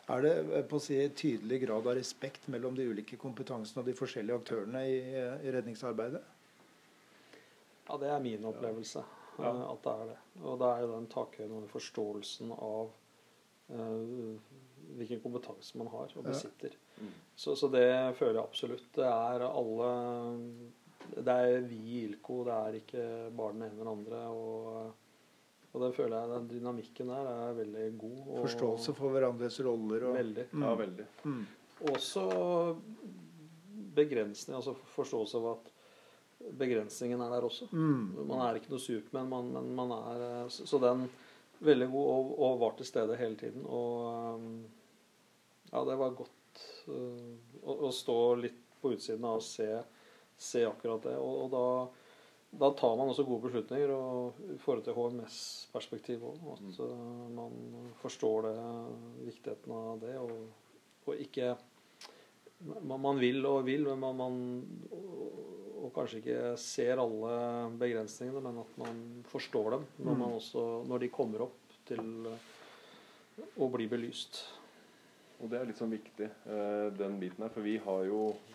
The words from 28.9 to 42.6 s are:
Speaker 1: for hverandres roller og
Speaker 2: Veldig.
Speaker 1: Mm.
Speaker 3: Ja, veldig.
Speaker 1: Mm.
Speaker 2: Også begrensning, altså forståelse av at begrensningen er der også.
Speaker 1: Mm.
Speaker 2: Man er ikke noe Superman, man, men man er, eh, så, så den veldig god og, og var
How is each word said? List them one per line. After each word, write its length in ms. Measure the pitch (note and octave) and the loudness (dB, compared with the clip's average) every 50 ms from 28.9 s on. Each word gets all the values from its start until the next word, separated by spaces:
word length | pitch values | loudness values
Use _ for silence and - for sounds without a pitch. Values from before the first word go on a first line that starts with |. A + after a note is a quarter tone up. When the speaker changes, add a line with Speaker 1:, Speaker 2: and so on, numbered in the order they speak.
| C#3 | 0
Speaker 1:
for 160 | - C#3 C3+ | 2 2 4
hverandres 500 | C3 C3+ C3 B2 A#2+ A#2 A#2+ A#2 - - C3 | 6 6 6 6 4 2 0 -2 0 0 2
roller 400 | B2+ A#2 A2+ A2 G#2+ G#2+ A2+ B2 | 2 2 2 2 2 2 2 2
og 120 | B2 B2 | 2 2
Speaker 2:
Veldig. 280 | B2+ A#2 A2 G#2+ A#2 B2 - | 2 2 0 0 -4 -4 -2
Speaker 1:
Mm. 100 | - D3 | 0 2
Speaker 3:
Ja, 140 | C#3+ A2+ A2+ | 4 4 4
veldig. 300 | A2+ G#2+ F#2 F2+ G2 G#2+ - - - - | 4 2 -2 -4 -8 -10 -12 -10 -6 -4
Speaker 1:
Mm. 220 | D3+ C3+ A#2+ G#2 - - - - - - - | -2 -2 -2 -4 -8 -10 -16 -20 -20 -10 -2
Speaker 2:
Også 960 | - D3 C3+ - - - - G3 F#3+ F#3+ F#3 F3+ F3+ F3 F3 E3+ E3+ E3+ E3 D#3+ - A3 A3 - - F#3+ F#3 F#3 E3+ D#3+ E3+ E3 D#3 D#3+ E3 D#3+ F3 G3 G#3 G#3+ G3+ F#3+ D3+ | 0 2 2 2 0 -2 0 0 2 2 4 4 4 4 4 4 4 2 0 -2 -6 -12 -14 -12 -12 -14 -14 -14 -16 -18 -18 -18 -20 -20 -20 -20 -18 -14 -12 -12 -10 2 4
begrensning, 600 | D3 D3 D3 C3+ A#2 G#2+ G#2 G#2 - - - C3+ | 6 6 6 4 2 0 0 -2 -8 -8 -6 -6
altså 200 | B2+ A#2 C#3 A#2+ - - - - | -4 -4 -4 -6 -8 -10 -6 -4
forståelse 440 | - C3 - C3+ A2+ G#2+ G2+ - A#2 | -4 -2 0 0 0 0 0 0 0
av 80 | A2+ A#2 | 0 -2
at 200 | A2+ A2+ - - - - - - - - - - - - - _ _ - - G#3+ E3 | -2 -4 -8 -16 -20 -20 -20 -20 -20 -20 -20 -20 -20 -20 -20 _ _ -16 -14 -8 -4
begrensningen 640 | C3 C3+ B2+ A#2+ A2 G#2 G#2 - - B2+ A#2+ B2 B2 | 0 2 4 4 2 2 0 -4 -4 -2 0 0 0
er 80 | A#2+ A#2+ | 0 0
der 180 | B2 B2 A#2+ | 2 2 2
også. 200 | A#2 - - B3 G3+ | 0 0 -4 -6 -2
Speaker 1:
Mm. 540 | - D#3+ D#3+ D3+ C#3+ B2 A2 F2+ - C#2+ C#2+ | 2 4 6 6 6 6 4 0 -2 -2 -2
Speaker 2:
Man 140 | G2+ C3 C3 B2 | 0 2 2 4
er 120 | A#2+ A2+ A2 | 4 2 0
ikke 120 | - - C#3 | -2 -4 -4
noe 80 | B2 | -4
Superman, 480 | - - A#2+ G#2+ - - - C3 C3 C3 | -2 -2 -2 -2 -2 -2 -4 -4 -2 -2
man, 220 | C3 B2 B2 B2 B2+ | -2 -2 -2 -2 -4
men 180 | C3 B2+ B2+ B2+ | -4 -2 -2 -2
man 160 | B2+ B2 B2 | 0 0 0
er, 300 | A#2 A2+ A2+ A#2 A#2+ A#2+ | -2 -2 -4 -4 -4 -4
eh, 280 | A#2+ A#2+ A#2+ A#2+ A#2+ B2 | -4 -4 -4 -4 -4 -6
så, 160 | - - - | -6 -8 2
så 120 | - D3 C3+ | 4 6 8
den 240 | B2+ B2 B2+ C3 B2+ B2+ - - - - - - - _ - - | 10 8 8 6 2 -2 -6 -10 -20 -20 -20 -20 -20 _ -8 6
veldig 260 | E3 D3+ C#3 B2 B2+ B2+ | 8 10 10 10 8 4
god 160 | C3 C3+ C#3+ C3+ | 2 4 4 6
og, 220 | C3 C3 C3 - A2 B2+ | 6 4 4 2 4 4
og 200 | C#3 C3 B2+ | 6 6 6
var 180 | A#2 | 6